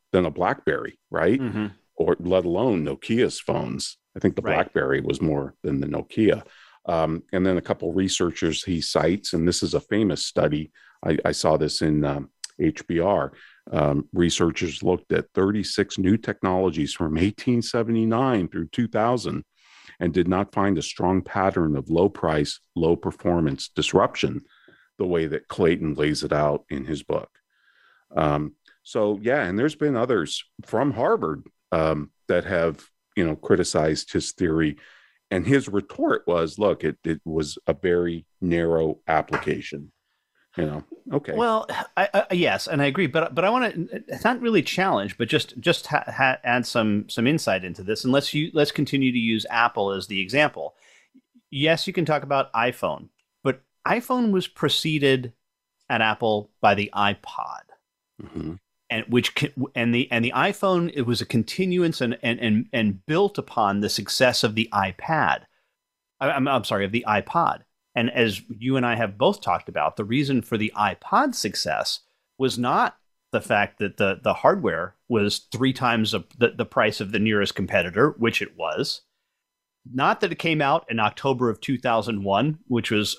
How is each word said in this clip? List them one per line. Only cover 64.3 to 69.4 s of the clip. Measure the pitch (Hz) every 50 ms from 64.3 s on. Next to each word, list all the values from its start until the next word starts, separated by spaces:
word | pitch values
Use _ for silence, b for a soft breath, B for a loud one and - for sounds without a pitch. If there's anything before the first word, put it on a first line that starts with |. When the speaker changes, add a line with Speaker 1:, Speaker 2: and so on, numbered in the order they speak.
| 120 - -
Speaker 2:
of | 110 107
the | 113 113 -
iPad. | 104 101 95 95 - - - - 160 151 117 78 64 - - _ _ _ _ _ _ _ _ _ _ _ _ _ _ -
I, | 135 147
I'm, | 151 135 131
I'm | 143 135 120
sorry, | 101 - 110 98 101
of | 95
the | 110 120 - 110
iPod. | 107 101 - - - 170 160 - - - - _ _ _ _ _ -
And | 120 117 117
as | - 127 117 110 92 92 - - 117 104
you | 120 131 135
and | 131 123
I | 120 113
have | 117 113 98 101
both | 104 139 196 202 -